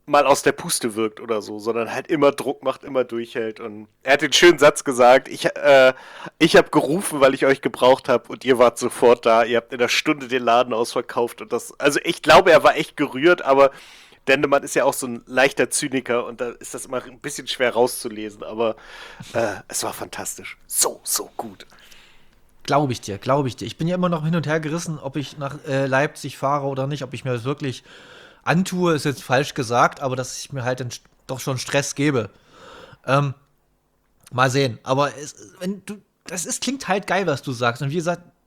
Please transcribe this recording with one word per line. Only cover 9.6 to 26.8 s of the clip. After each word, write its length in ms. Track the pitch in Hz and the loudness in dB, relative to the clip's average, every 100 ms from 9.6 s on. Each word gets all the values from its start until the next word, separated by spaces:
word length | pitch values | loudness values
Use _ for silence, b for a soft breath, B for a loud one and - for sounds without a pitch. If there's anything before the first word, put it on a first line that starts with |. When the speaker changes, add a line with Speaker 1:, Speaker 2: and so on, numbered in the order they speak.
| - | -2
Speaker 1:
in 80 | 131 | -2
einer 80 | 120 | 0
Stunde 400 | - - 151 127 | 0 -2 -4 -2
den 160 | 127 | -2
Laden 300 | 120 117 123 | 2 2 2
ausverkauft.“ 680 | 113 117 - - - 120 - | 0 -2 -4 -4 -4 -4 -4
Und 140 | 110 | -8
das, 260 | 120 - - | -8 -8 -2
also 200 | 285 277 | 0 0
ich 200 | 170 170 | -4 -4
glaube, 280 | - 160 190 | 6 6 8
er 120 | 156 | 6
war 120 | 143 131 | 6 2
echt 220 | 156 - | -2 -4
gerührt, 460 | 139 127 156 180 | -6 0 2 2
aber 280 | - 139 139 B B B B B - | 4 4 4 B B B B B 0
Dendemann 360 | 139 147 139 | 0 2 0
ist 120 | 139 - | 0 0
ja 80 | |
auch 100 | 139 | 0
so 140 | 131 131 | -2 -6
ein 140 | 117 - | -10 -4
leichter 420 | 127 135 - 127 | 0 2 2 -2
Zyniker 560 | - 147 131 120 120 104 | -2 -4 -4 -2 -4 -4
und 160 | 117 | -8
da 80 | 123 | -10
ist 240 | 113 - | -10 -14
das 140 | 127 127 | -14 -10
immer 140 | 127 127 | -10 -10
ein 140 | 127 | -14
bisschen 280 | 147 - 127 | -12 -12 -10
schwer 240 | - 123 | -2 0
rauszulesen, 720 | 110 123 - 120 107 107 104 | 2 0 0 -10 -10 -10 -12
aber, 320 | 78 110 113 107 B B B B B | -12 -4 -4 -4 B B B B B
äh, 240 | 117 113 95 - | -4 -4 -6 -10
es 140 | 87 | -8
war 100 | 110 | -8
fantastisch. 640 | 95 101 - 98 - 101 - _ | -10 -12 -12 -12 -12 -16 -20 _
So, 320 | - 156 - | -4 -4 -4
so 260 | - - - - | -6 -6 -6 -12
gut. 280 | 113 95 - b b b b b b b _ _ | -14 -16 -20 b b b b b b b _ _
Speaker 2:
Glaub 260 | - 139 147 | -2 0 0
ich 100 | 120 | -4
dir, 180 | - 101 | -8 -8
glaub 280 | - 139 135 | -2 0 0
ich 100 | - | -6
dir. 100 | - | -12
Ich 120 | - | -6
bin 100 | 160 | -4
ja 80 | 180 | -2
immer 140 | 180 | -2
noch 160 | 170 151 | -2 -2
hin 100 | 170 | -2
und 100 | 139 | -2
her 140 | 160 | -4
gerissen, 400 | 156 165 165 151 | -4 -6 -8 -10
ob 160 | 135 151 | -8 -8
ich 220 | 143 - | -10 -10
nach, 260 | 139 147 156 | -12 -10 -6
äh, 200 | 135 135 | -4 0
Leipzig 520 | 131 151 - 139 - | 0 0 -4 -14 -6
fahre 280 | 135 147 139 | -4 -2 -4
oder 220 | 135 | -4